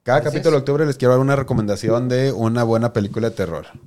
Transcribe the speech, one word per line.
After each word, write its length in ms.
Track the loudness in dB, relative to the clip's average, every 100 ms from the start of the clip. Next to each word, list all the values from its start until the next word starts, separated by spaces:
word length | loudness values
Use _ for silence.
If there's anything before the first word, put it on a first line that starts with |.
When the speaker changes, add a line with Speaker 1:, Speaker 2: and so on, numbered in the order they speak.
Speaker 1:
Cada 160 | 0 2
Speaker 2:
Así 60 | 2
Speaker 1:
capítulo 240 | -2 2
Speaker 2:
es. 40 |
Speaker 1:
de 40 | 0
octubre 260 | 0 0 0
les 120 | 0
quiero 160 | 2
dar 60 | 4
una 140 | 2 0
recomendación 720 | 0 -2 0 -2 0 0 0
de 220 | 0 0
una 320 | 0 0 0
buena 300 | 2 2 0
película 360 | -2 -2 -2 -4
de 40 | -4
terror. 320 | -6 -6 -12 -20